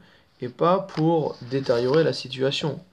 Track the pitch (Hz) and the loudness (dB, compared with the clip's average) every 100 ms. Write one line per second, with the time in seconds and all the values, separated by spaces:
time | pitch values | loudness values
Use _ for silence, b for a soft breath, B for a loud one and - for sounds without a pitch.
0 | B B B B 123 - 165 190 190 - | B B B B -10 0 2 2 0 -2
1 | 156 165 147 - 120 135 135 120 123 147 | 2 2 0 -6 -6 -4 0 2 4 4
2 | 160 127 123 127 131 139 - 127 - | 2 0 -6 -2 -2 -2 -4 -6 -12